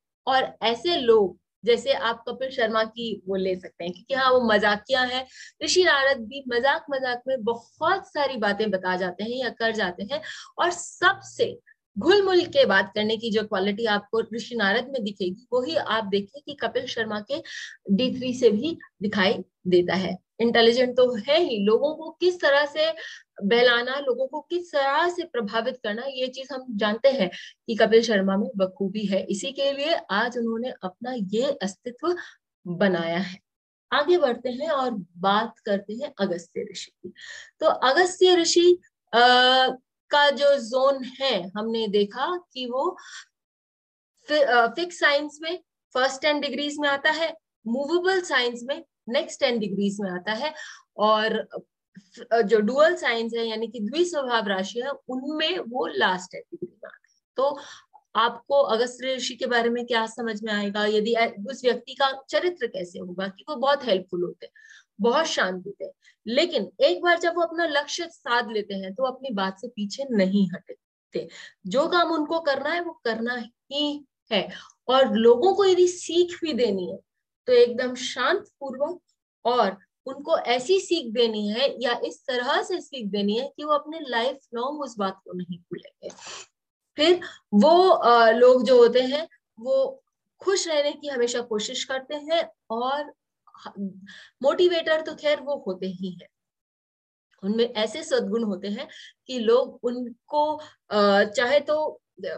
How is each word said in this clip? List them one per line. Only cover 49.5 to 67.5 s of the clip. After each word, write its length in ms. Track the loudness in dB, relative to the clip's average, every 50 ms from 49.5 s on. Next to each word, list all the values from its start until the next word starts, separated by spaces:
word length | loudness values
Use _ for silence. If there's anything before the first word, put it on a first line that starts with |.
| 0 0
डिग्रीज 380 | -2 -4 -4 -2 -2 -2 -2 -4
में 100 | -6 -6
आता 220 | -6 -6 -6 -6 -6
है, 200 | -4 -4 -6 -8 -8 -14 -18 -20 -20 _ _ _ 0
और, 500 | 2 2 2 2 2 0 -2 -4 -6 -8 -12 -14 -14 _ _ _ _ _ _ -20 -20 _ _ -20 -6 0
अ, 100 | 2 2
जो 180 | 2 4 4 2
डुअल 360 | 4 2 4 4 4 4 4
साइंस 380 | 2 -2 -2 -2 -2 -2 -4 -4 -4
है 100 | -4 -4
यानी 200 | -4 -6 -6 -8
कि 120 | -6 -6
द्विस्वभाव 680 | -6 -4 0 0 0 0 0 -2 -2 0 0 0 0 0
राशि 320 | -2 -2 -4 -4 -6 -6
है 100 | -6 -6
उनमें 720 | -8 -10 _ -10 -8 -8 -6 -6 -4 -2 -2 -2 -2 -4
वो 280 | -6 -6 -6 -6 -6 -4
लास्ट 440 | -2 0 0 0 0 -2 -6 -10
टेन 100 | -16 -18
डिग्री 380 | -18 _ -16 -14 -14 -14 _ _ -20
में 60 | -20
आता 200 | -20 -20 _ _
है। 60 | _ _ _ _ _ -2
तो 220 | 0 0 0 -2 -8 -16 -20 -20 -20 _ _ -20 _ _ -2
आपको 460 | 0 0 0 0 -4 -6 0 2 2
अगस्त्य 540 | 4 4 2 0 0 -2 -4 -8 -6 -6 -6
ऋषि 200 | -4 -6 -8 -8
के 100 | -6 -4
बारे 240 | -2 0 2 2 0
में 160 | 0 -2 -2
क्या 200 | -2 0 0 -2
समझ 380 | -2 -6 -6 -6 -6 -6 -6 -6
में 100 | -4 -2
आएगा, 320 | -2 -2 -2 -2 -2 0
यदि 300 | 2 2 2 2 2 2 2
ए-, 180 | 0 0 -2 -6 -10 -10
उस 160 | -8 -2 0
व्यक्ति 280 | 0 0 0 -2 -10 -4
का 300 | 0 0 0 0 -2 -8 -4
चरित्र 380 | -2 -2 0 -2 -2 -4 -6 -6
कैसे 320 | -6 -6 -10 -10 -10 -12
होगा 280 | -12 -10 -8 -8 -8 -8
कि 180 | -8 -12 -12 -12
वो 60 | -8
बहुत 300 | -2 0 2 0 0 0
हेल्पफुल 380 | 0 0 0 -2 -4 -6 -4 -4
होते 220 | -4 -6 -8 -16
हैं, 80 | -20 _ _ -20 -20 -20 -20 _ _ _ -2
बहुत 240 | 0 2 2 2 0
शांत 400 | 0 -2 -2 -2 -2 -2 -6 -8
होते 200 | -12 -12 -12 -12
हैं, 60 | -14 -14 _ _ _ _ _ -10 -4
लेकिन 440 | 0 0 0 0 0 -2 -4 -4 -2 0
एक 220 | 2 2 2 2 2
बार 160 | 2 2 2
जब 160 | 2 0 -2
वो 60 | 0
अपना 240 | -2 -2